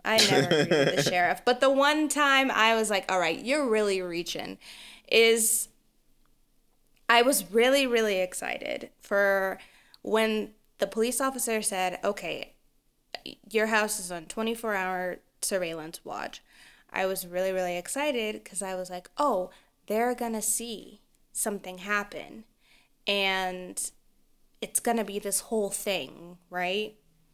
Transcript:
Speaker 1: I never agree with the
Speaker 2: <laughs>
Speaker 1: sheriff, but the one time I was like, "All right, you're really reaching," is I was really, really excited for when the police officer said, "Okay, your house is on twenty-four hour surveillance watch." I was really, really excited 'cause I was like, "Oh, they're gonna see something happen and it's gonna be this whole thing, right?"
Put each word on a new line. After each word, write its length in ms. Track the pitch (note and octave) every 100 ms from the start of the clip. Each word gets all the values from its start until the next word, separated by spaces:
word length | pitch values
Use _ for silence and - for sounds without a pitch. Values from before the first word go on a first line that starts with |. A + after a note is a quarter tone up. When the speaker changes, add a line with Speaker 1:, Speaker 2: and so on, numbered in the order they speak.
Speaker 1:
I 120 | - A3
never 380 | G#3 F#3+ C3+
agree 240 | D#3+ D#3 E3
with 180 | C#3 -
the 60 |
Speaker 2:
<laughs> 80 | C#3+
Speaker 1:
sheriff, 320 | F3+ F3 F#3
but 160 | - B3
the 80 | C4+
one 400 | C4+ C#4 D4+ D4+
time 420 | D4 C#4+ C4+ C4+
I 240 | G#3 A3
was 140 | A3+ G#3+
like, 220 | G3+ -
"All 60 | F#3
right, 240 | E3 E3+
you're 240 | G#3+ D4 C4
really 320 | G#3+ G#3 F#3+
reaching," 560 | F3+ E3+ E3+ - - - - - - - -
is 560 | A3 A3+ A3+ A3 - - _ _ _ _ _ _ _ _ _ _ _ _ _ -
I 100 | A#3
was 300 | B3 C#4+ F3
really, 340 | G#3+ B3 C#4 C4
really 340 | A#3 A3 F#3+
excited 680 | F#3 - - A#1+ - B1 - _
for 560 | - G3+ G3+ G3 F#3+ - - _ _ _
when 540 | - A3 A3 G#3+ G#3 - _ _
the 80 | G3
police 340 | A3+ A#3 B3
officer 400 | C4+ C4 A#3+ A3
said, 380 | G#3 F#3+ F#3 F3+
"Okay, 520 | G3 G3+ E3+ - - _ _ _ _ _ _ - - - -
your 160 | G#3+ A3
house 340 | A3 G#3+ -
is 100 | F3
on 140 | F3
twenty-four 500 | D#3+ - A3 A3+ A3+
hour 440 | G3+ F#3 F#3 F3+ - _ _
surveillance 600 | - G3 E3+ E3 D#3+ - -
watch." 340 | - - - - - - - _
I 140 | -
was 220 | F#3+ F#3+ F#3
really, 260 | F3 F#3+
really 240 | F#3 F3+ F3
excited 640 | F3 C4+ D4 B3 G#3+ G#3+ -
'cause 160 | F#3+
I 140 | F#3+ F#3
was 120 | F3+
like, 220 | F3+ - -
"Oh, 320 | C#4+ G3 F3+ - _ _ -
they're 260 | G#3 A#3+
gonna 260 | A#3+ A#3 A3
see 640 | G#3 - A#3 G#3+ - G#3 _ _ _
something 440 | - A3+ G3+ F#3 F#3
happen 680 | F#3+ G#3 G3+ - - A3 A3 _ _ _ _ _ -
and 840 | G3+ G3 F#3+ F#3 F#3 F3+ G3 - - _ _ _ _ _ _
it's 180 | G#3 -
gonna 240 | A#3+ A#3
be 140 | G3+ G3+
this 220 | G3+ G3
whole 280 | - A3 G3
thing, 680 | - G#3+ F#3 C3 - E3+ F3+ _
right?" 460 | F3+ F3+ G3 G#3+ G#3+ _ _ _